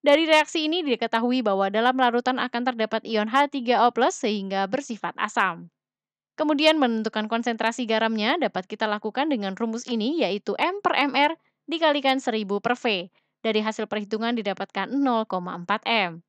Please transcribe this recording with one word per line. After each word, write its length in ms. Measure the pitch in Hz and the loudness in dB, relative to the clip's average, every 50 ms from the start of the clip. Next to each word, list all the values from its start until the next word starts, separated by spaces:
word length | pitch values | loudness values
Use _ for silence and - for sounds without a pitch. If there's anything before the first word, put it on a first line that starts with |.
| - | 8
Dari 240 | 285 285 311 330 311 | 6 6 6 6 6
reaksi 400 | 311 302 302 - - 330 302 302 | 6 6 6 4 -2 -2 -2 0
ini 160 | 320 359 330 | -2 -2 0
diketahui 560 | 285 240 226 233 226 220 226 233 247 254 262 | 0 0 0 0 0 0 0 0 2 0 2
bahwa 240 | 233 214 196 196 196 196 196 | 2 2 2 2 2 2 2
dalam 240 | 220 233 247 254 | 2 2 2 4
larutan 400 | 262 254 240 233 240 247 254 254 | 4 2 2 2 2 0 0 0
akan 240 | 247 - 254 - 240 | 0 -4 -4 -4 -2
terdapat 400 | 247 254 247 226 220 214 - 226 _ - | -2 -2 -2 -2 -2 -2 -2 -6 _ -2
ion 160 | 226 214 208 | -2 0 0
H 240 | 220 226 277 285 285 | 2 4 2 2 2
tiga 340 | - 277 240 233 240 220 226 | 0 -6 0 2 4 4 4
O 80 | 240 | 4
plus 220 | - 226 247 320 381 | 4 4 2 2 0
sehingga 560 | - - 220 214 208 196 190 196 190 196 190 | 0 -2 -2 -2 -2 -4 -4 -2 -2 -2 -2
bersifat 480 | 208 277 277 - 233 196 - 170 - | -2 -6 -6 -8 -10 -8 -8 -10 -4
asam. 560 | - - 214 - 233 202 185 170 170 175 170 _ _ _ _ _ _ _ _ _ _ _ _ _ | -4 -6 -2 0 0 0 0 0 -6 -14 -20 _ _ _ _ _ _ _ _ _ _ _ _ _
Kemudian 400 | - 311 302 311 277 311 311 320 | -4 0 0 2 4 4 4 4
menentukan 480 | 311 269 240 226 220 214 214 - 214 214 | 4 2 2 0 -2 -4 -4 -4 -4 -4
konsentrasi 640 | 214 226 233 233 240 226 226 226 226 226 - 247 214 | -2 -4 -2 -2 -2 -2 0 -2 -2 -2 -2 -2 0
garamnya 480 | 220 220 226 226 226 214 208 233 302 | 0 0 2 0 0 0 0 0 0
dapat 320 | 359 277 202 _ 185 185 _ | 0 0 -2 _ -4 -8 _
kita 160 | 214 - 226 | -6 -4 -2
lakukan 480 | 214 208 208 - 220 - 254 285 320 285 | -2 -2 -4 -4 -6 -4 -2 0 0 0
dengan 240 | 220 196 190 190 | -2 -2 -4 -4
rumus 320 | 185 233 226 220 240 254 - | -4 -4 -4 -4 -6 -6 -4
ini, 320 | 240 226 208 254 320 339 | -4 -2 -2 -2 0 0
yaitu 320 | 240 175 190 208 _ - 196 - | 0 -2 -2 -4 _ -6 -2 -2
M 160 | 269 339 370 415 - | -2 -2 -2 -2 -2
per 80 | 349 - | -2 0
M 240 | - 277 285 - | 0 0 0 2
R 160 | 269 285 302 320 _ _ _ _ _ _ | 2 2 2 0 _ _ _ _ _ _
dikalikan 560 | - 311 330 330 311 294 294 262 269 262 269 | -8 -2 2 2 2 2 2 2 0 0 2
seribu 400 | - 262 220 220 214 190 202 202 | 0 -2 -2 -2 -2 -2 -4 -2
per 160 | - 226 247 | 0 0 -2
V. 320 | - - 240 208 180 175 190 _ _ _ _ _ _ | 0 0 -2 -2 -2 -4 -10 _ _ _ _ _ _
Dari 180 | - 226 220 214 214 | -4 0 0 0 0
hasil 240 | 220 214 - 214 - | -2 -4 -4 -6 -6
perhitungan 480 | 208 214 208 202 220 208 226 233 247 | -6 -8 -6 -6 -6 -4 -2 -2 -4
didapatkan 560 | 233 202 202 190 - 196 _ _ 202 190 151 240 | -2 -4 -4 -4 -6 -8 _ _ -8 -6 -4 -2
nol 320 | 277 277 262 240 226 220 | 0 0 0 0 0 -2
koma 320 | _ - 185 180 180 180 | _ -6 -6 -6 -8 -10
empat 240 | 175 175 - 202 220 - - | -10 -4 -2 -4 -2 0 0
M. 320 | 233 220 190 175 165 170 _ | 0 0 0 -2 -4 -10 _